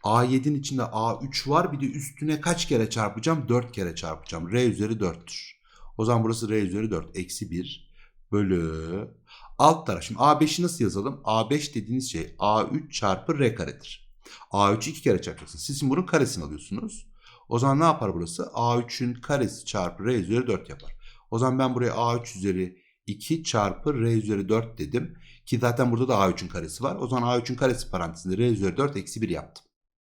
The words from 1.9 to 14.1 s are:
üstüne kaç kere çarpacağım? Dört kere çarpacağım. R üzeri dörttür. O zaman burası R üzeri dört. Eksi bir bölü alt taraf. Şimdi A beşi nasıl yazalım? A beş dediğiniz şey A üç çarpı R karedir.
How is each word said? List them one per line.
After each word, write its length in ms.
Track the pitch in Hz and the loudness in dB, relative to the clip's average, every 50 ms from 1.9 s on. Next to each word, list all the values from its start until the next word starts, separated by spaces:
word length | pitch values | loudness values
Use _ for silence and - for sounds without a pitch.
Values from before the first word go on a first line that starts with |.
üstüne 500 | - 147 - - - - 147 156 151 147 | -4 -6 -8 -10 -10 -6 -2 -2 -2 0
kaç 260 | - 175 170 170 - - | 2 0 0 0 0 2
kere 220 | 147 113 110 104 | 2 2 2 2
çarpacağım? 600 | - 113 107 101 101 113 - 165 165 151 120 107 | 0 -2 -2 -2 -2 -2 0 0 0 0 2 2
Dört 220 | 120 123 117 117 | 2 2 2 -2
kere 240 | - 98 92 87 80 | -4 -4 -4 -4 -4
çarpacağım. 560 | - - 82 80 78 - - 82 80 82 85 | -6 -6 -8 -8 -8 -10 -10 -8 -8 -4 0
R 140 | 104 123 127 | 2 2 4
üzeri 340 | 117 92 87 104 110 113 113 | 4 2 2 0 -2 0 0
dörttür. 600 | 101 87 80 - - - - - - - - _ _ _ _ - - - - - | 0 -2 -2 -4 -10 -14 -14 -14 -14 -16 -20 _ _ _ _ -20 -20 -12 -4 -2
O 80 | 110 | 2
zaman 180 | 113 120 113 113 | 2 4 4 4
burası 260 | 110 113 113 117 104 | 2 0 -2 -2 0
R 100 | 110 107 | 0 0
üzeri 300 | 101 92 92 104 110 107 | 0 0 0 -2 -2 -2
dört. 260 | 98 80 82 80 82 92 | -2 -4 -4 -6 -6 -8
Eksi 340 | 90 - - - 104 82 | -8 -6 -6 -8 -8 -6
bir 380 | 82 90 90 - - - - - - - - _ _ - - - | -4 -6 -6 -6 -10 -16 -18 -20 -20 -20 -20 _ _ -20 -8 -2
bölü 760 | 101 104 104 92 92 85 82 80 80 80 80 82 90 101 117 - - _ _ - - - - - - - | 0 2 2 4 2 2 2 0 -2 -4 -6 -6 -6 -6 -6 -8 -12 _ _ -20 -20 -20 -20 -8 0 6
alt 300 | 135 156 160 160 - - | 6 6 6 6 2 -4
taraf. 160 | 95 82 - | -4 -4 -4
Şimdi 160 | - 110 - 127 | -6 -2 2 6
A 160 | 147 151 147 | 6 6 6
beşi 240 | 156 147 - - 175 | 4 2 2 0 0
nasıl 200 | 170 170 - 120 | -2 0 0 0
yazalım? 380 | 95 90 98 101 139 139 - - | 0 0 0 -4 -4 -6 -4 -2
A 260 | 107 110 110 110 113 | 0 2 2 2 2
beş 260 | 143 151 147 - - | 0 -2 -2 -2 -6
dediğiniz 360 | 117 101 107 120 131 131 - | -6 -4 -2 -2 -2 -2 -4
şey 240 | - 82 78 - - - | -4 -6 -6 -6 -4 0
A 240 | 98 104 107 107 101 | 2 4 4 4 2
üç 300 | - - 156 - - - - | 0 -2 -6 -6 -6 -6 -2
çarpı 400 | 110 98 95 - - - 160 143 | 0 0 0 0 0 -2 0 2
R 160 | 139 113 - | 2 2 2
karedir. 540 | - 85 73 - - - - - - - - | 0 -6 -6 -8 -12 -14 -18 -18 -18 -20 -20